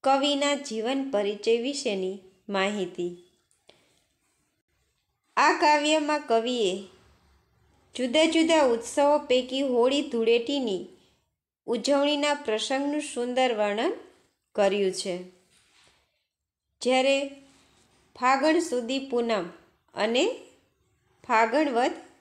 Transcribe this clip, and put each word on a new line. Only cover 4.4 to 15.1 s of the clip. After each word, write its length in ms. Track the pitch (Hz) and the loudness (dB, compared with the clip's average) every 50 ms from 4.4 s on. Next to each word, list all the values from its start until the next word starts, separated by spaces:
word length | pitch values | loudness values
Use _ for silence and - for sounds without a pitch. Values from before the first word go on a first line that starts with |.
| _ _ _ _ _ _ _ _ _ _ _ _ _ _ _ _ _ _ _ | _ _ _ _ _ _ _ _ _ _ _ _ _ _ _ _ _ _ _
આ 160 | - 262 302 | 2 2 2
કાવ્યમાં 680 | - 330 349 302 302 294 294 302 311 311 302 294 302 294 294 | 4 4 4 4 4 4 4 2 0 0 0 0 -2 -4 0
કવિએ 500 | 285 233 226 226 247 254 240 214 185 185 196 202 - - _ _ _ _ _ _ _ _ _ _ _ _ _ _ _ _ _ _ _ _ | 2 2 2 2 0 -2 0 0 -2 -2 -4 -10 -16 -20 _ _ _ _ _ _ _ _ _ _ _ _ _ _ _ _ _ _ _ _
જુદા 280 | - 247 254 233 311 320 | -6 -4 0 4 4 4
જુદા 380 | 320 320 330 320 320 330 311 | 4 4 2 4 4 4 4
ઉત્સવો 560 | 285 254 233 226 - - - 294 285 285 294 294 | 4 4 2 0 -4 -4 0 2 4 4 4 2
પૈકી 420 | 294 - 254 254 254 254 254 269 | 2 2 0 0 0 -2 -4 -2
હોળી 420 | 277 269 247 233 233 262 277 285 | -2 0 2 2 2 2 2 0
ધૂળેટીની 840 | 294 285 - 233 226 220 233 240 233 - 277 285 254 220 190 175 175 - - _ _ _ _ _ _ _ _ _ _ _ _ _ _ | -2 -2 -4 -2 2 2 2 2 2 -2 -2 -2 -2 -2 -4 -6 -6 -12 -18 _ _ _ _ _ _ _ _ _ _ _ _ _ _
ઉજવણીના 680 | - 233 233 - 254 285 277 285 285 294 285 285 294 294 | -6 -6 -4 0 0 2 2 2 2 0 0 0 0 -2
પ્રસંગનું 680 | 285 285 - 214 220 - - 269 269 277 285 294 302 | -2 -2 -4 -4 -4 -2 -2 -2 -2 -2 -2 -4 -4
સુંદર 540 | 294 - - 240 240 247 247 254 254 254 233 | -6 -6 -6 -6 -6 -4 0 0 0 0 2
વર્ણન 380 | 208 208 208 202 214 254 349 453 - - - _ _ _ _ _ _ _ _ _ | 0 -2 -2 0 -2 -2 -2 -4 -6 -12 -20 _ _ _ _ _ _ _ _ _
કર્યું 380 | - 202 196 190 208 196 190 | 0 2 2 2 0 -2 -2
છે. 260 | 185 - - 196 | -2 -4 -8 -8